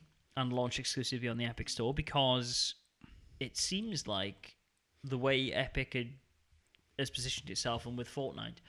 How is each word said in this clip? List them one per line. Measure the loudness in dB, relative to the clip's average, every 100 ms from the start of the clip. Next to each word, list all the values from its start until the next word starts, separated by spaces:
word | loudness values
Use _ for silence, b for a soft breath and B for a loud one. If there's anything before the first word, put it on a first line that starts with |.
| -12 _ _ -2
and | 2
launched | 2 2 0
exclusively | -2 -2 0 0 0
on | 0
the | -2
Epic | -2 -4
Store | 0 2
because | 2 2 4 6 4 2 2 0 -2 _ _ -20 -20 -20 -8
it | -6 -2
seems | 0 0 0 -2 0
like | 0 -2 -4 -16 -20 _ _ _ _
the | -4 2
way | 4 4 4
Epic | 0 0 -2 0
had, | -2 -2 -8 _ _ _ -20 _ -20 _ -4
has | -2
positioned | -2 -2 -4 -4
itself, | -2 0 0 -2
and | -4
with | -4
Fortnite, | -4 -4 -4 -8 -10